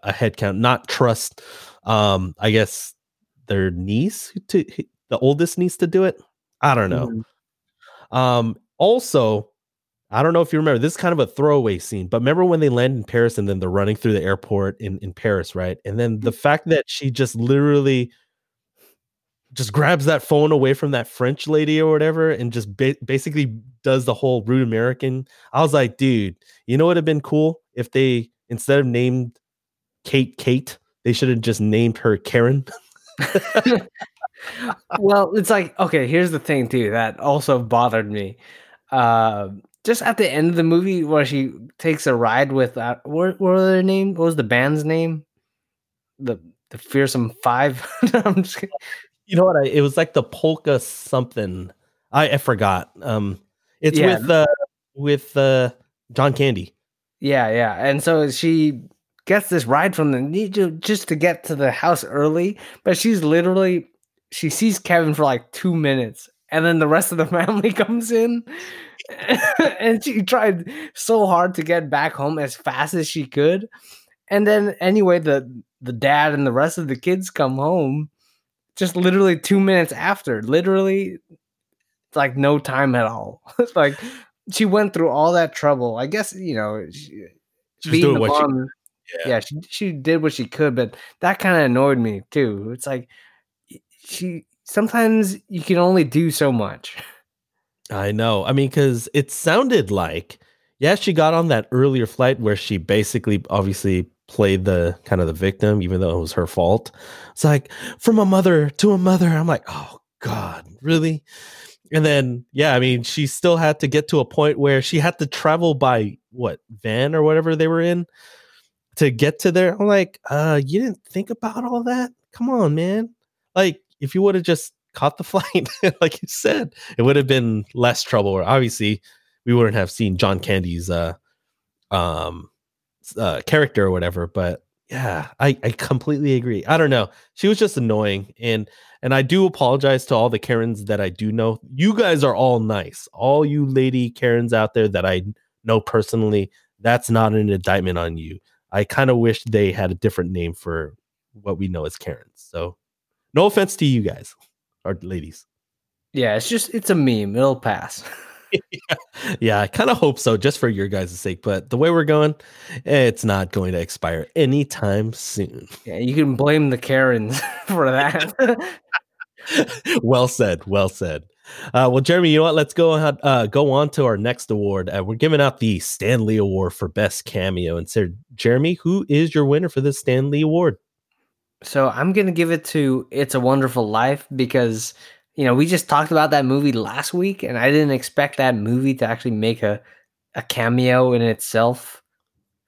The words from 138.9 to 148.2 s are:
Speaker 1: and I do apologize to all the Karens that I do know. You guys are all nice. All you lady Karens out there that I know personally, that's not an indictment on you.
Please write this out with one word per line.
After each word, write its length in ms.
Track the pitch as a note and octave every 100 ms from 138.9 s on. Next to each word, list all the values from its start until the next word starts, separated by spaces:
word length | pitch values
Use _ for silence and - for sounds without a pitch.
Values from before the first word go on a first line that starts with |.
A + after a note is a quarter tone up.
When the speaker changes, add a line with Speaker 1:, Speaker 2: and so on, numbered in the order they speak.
| _
Speaker 1:
and 120 | B2+
I 80 | C3+
do 240 | C3+ F#3 F#3
apologize 600 | - B2+ C3+ C#3 B2+ -
to 80 | A#2
all 140 | A#2
the 100 | A2+
Karens 460 | - A#2 A2+ G#2 G2+
that 140 | G#2
I 80 | F#2+
do 220 | F2 G#2+
know. 280 | A2+ A2+ A2 -
You 220 | B2+ G3 G#3+
guys 280 | G3 D#3
are 120 | C3+ G2+
all 240 | B2+ A#2+
nice. 480 | A2 G#2 D#2+ - -
All 320 | E2 B2+ D3 D3
you 200 | D3 C#3
lady 440 | C3 C3 B2+ A#2+
Karens 440 | - B2 A#2 A#2
out 200 | A2+ G#2+
there 140 | A#2 G#2+
that 160 | F#2 F#2+
I 180 | F#2 G2 - _ _
know 160 | A2+ A2
personally, 720 | - A2+ - A2+ G#2+ G#2 G2 _ _ _
that's 300 | A2+ A#2+ -
not 240 | A2+ A2
an 160 | G#2+ G#2
indictment 480 | G2 F#2+ G2 F#2 F2
on 200 | E2+
you. 220 | E2